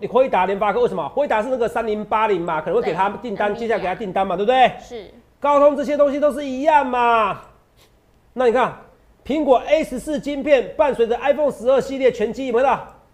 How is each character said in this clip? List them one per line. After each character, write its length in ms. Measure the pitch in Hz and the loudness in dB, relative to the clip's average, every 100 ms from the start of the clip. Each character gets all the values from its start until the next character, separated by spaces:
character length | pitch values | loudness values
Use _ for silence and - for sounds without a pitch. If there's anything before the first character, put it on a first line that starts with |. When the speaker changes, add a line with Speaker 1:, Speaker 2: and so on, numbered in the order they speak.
| 208 | -2
Speaker 1:
辉 180 | 247 262 | 0 2
达、 200 | 196 185 | 2 0
联 100 | 196 | 0
发 160 | 208 | 0
科， 80 | 196 | 0
为 60 | 233 | 0
什 80 | 190 | -2
么？ 120 | 139 | -6
辉 180 | - 285 | -4 -2
达 160 | 220 | 0
是 60 | 233 | -2
那 80 | 254 | -2
个 100 | 226 | -2
三 180 | 233 226 | -2 -4
零 180 | 214 | -6
八 240 | 208 220 214 | -2 0 0
零 140 | 185 | 0
嘛， 180 | 175 156 | -2 -6
可 120 | 156 | -2
能 40 | 202 | -2
会 60 | |
给 100 | - | -2
他 160 | 165 196 208 | -2 -2 -4
订 140 | 247 196 | -10 -4
单， 180 | 208 | -4
Speaker 2:
对， 60 | 208 | -4
Speaker 1:
接 80 | 226 | -4
下 80 | 208 | -4
来 40 | |
给 80 | 180 | -4
他 60 | |
订 180 | 180 208 | -6 -6
单 140 | 196 196 | -4 -2
嘛， 100 | 180 | -2
Speaker 2:
Nvidia。 20 | |
Speaker 1:
对 80 | 208 | 0
不 60 | |
对？ 200 | 262 233 - | 4 4 2
Speaker 2:
是。 320 | - 233 185 - _ _ | -16 -18 -18 -20 _ _
Speaker 1:
高 200 | 285 285 | 0 4
通 160 | 285 285 | 4 2
这 80 | |
些 120 | 254 294 | -4 0
东 160 | 285 | 0
西 80 | 285 | 2
都 120 | 294 | 0
是 120 | 254 | -2
一 200 | 285 254 | -6 -2
样 200 | 302 294 | 2 2
嘛。 560 | 262 247 240 233 202 170 - _ _ _ _ _ _ _ _ | 2 0 2 4 2 -2 -12 _ _ _ _ _ _ _ _
那 140 | 233 247 | 0 2
你 40 | |
看， 220 | 233 208 - - _ _ _ | 2 0 -4 -20 _ _ _
苹 200 | - 302 | -4 -2
果 180 | 285 247 - | 4 2 4
A 160 | 302 | 0
十 160 | 294 254 | 0 -6
四 200 | 302 285 | -6 -6
晶 220 | 269 285 | -4 -6
片 320 | 277 269 190 - | 2 2 2 0
伴 180 | 294 233 | 0 2
随 100 | 233 | 0
着 100 | 233 | 0
iPhone 340 | 269 285 285 | 0 0 0
十 180 | - 226 | -2 0
二 100 | 269 | 2
系 200 | - 269 | 0 0
列 120 | 262 | 0
全 220 | - 220 | 0 -4
机， 140 | 226 262 | -4 -2
有 60 | |
没 60 | 226 | 0
有 60 | 269 | 2
看 120 | 220 | 0
到？ 100 | - - _ | -4 -20 _